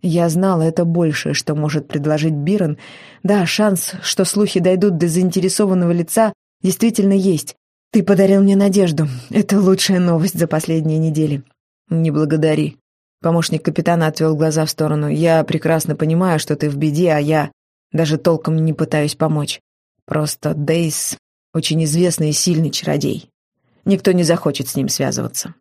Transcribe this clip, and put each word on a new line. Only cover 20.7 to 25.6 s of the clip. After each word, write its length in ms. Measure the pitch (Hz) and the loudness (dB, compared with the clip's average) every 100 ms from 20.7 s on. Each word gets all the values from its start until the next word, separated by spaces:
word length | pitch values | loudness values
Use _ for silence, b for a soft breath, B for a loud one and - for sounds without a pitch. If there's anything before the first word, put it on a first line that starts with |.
| 165 165 - - - _ _ _ | 0 -2 -4 -8 -10 _ _ _
очень 280 | 160 156 160 | -6 -2 -2
известный 460 | 160 160 180 165 151 | 0 0 0 0 -2
и 20 | |
сильный 380 | 147 - 160 160 | 0 0 0 0
чародей. 600 | - - 147 147 - - _ _ _ _ _ | -4 -4 -2 -2 -6 -10 _ _ _ _ _
Никто 280 | - 196 - | -2 0 2
не 100 | 180 | 2
захочет 460 | 165 165 - 139 135 | 2 0 0 -4 -6
с 80 | - | -4
ним 120 | 135 | -4
связываться". 640 | - 135 - 117 - - - | -2 -4 -4 -6 -8 -12 -14